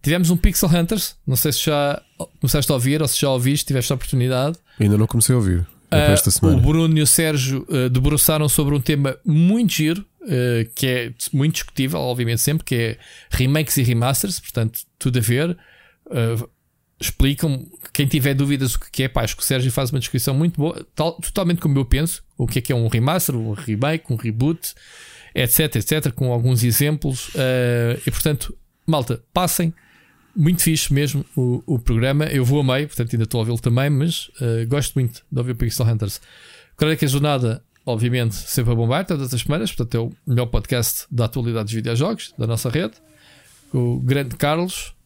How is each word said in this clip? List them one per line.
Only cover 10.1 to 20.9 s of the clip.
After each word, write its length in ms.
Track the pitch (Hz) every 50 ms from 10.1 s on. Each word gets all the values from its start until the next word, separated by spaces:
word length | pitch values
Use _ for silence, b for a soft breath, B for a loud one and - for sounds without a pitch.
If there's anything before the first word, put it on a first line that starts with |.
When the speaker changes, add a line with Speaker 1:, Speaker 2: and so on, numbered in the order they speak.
| _ _ 359 254
Speaker 1:
eh, 400 | 151 127 123 123 120 117 113 113 -
que 120 | - -
é 260 | 131 127 127 117 117 120 _ - -
muito 220 | - 135 135 160 160
discutível, 460 | - - - - - 135 131 160 160
obviamente 400 | 135 127 123 123 120 117 117 113
sempre, 240 | - - 147 160 -
que 100 | - 135
é 240 | 117 117 110 113 B B B B B B B
remakes 460 | - - 127 127 139 156 156 - -
e 60 | 143
remasters, 580 | 131 117 123 113 120 127 135 - - 202 175 -
portanto, 400 | - - - 127 113 110 - - - _ _ _
tudo 200 | - 135 120 127
a 40 |
ver. 340 | 113 117 127 127 156 170 180 b b b b b b b b b _ -
Eh, 260 | 220 135 117 113 117 110 127 - _ _ _ _ _ _ _ _ _ _
explicam, 680 | - - - _ 139 135 143 - - 156 139 131 - - - - - -
quem 140 | _ - 147
tiver 260 | 143 - 151 127 143
dúvidas 420 | 139 135 143 139 147 135 135 127 -
o 20 | -
que 240 | - - - -
é, 60 | 131 127
pá, 140 | - 131
acho 140 | 117 - -
que 60 | -
o 20 | -
Sérgio 280 | - 135 127 123 131
faz 180 | 120 - 135 120
uma 80 | - 135
descrição 360 | 117 - - 131 - - 131
muito 220 | 135 160 175 170
boa, 300 | - 143 165 - - - _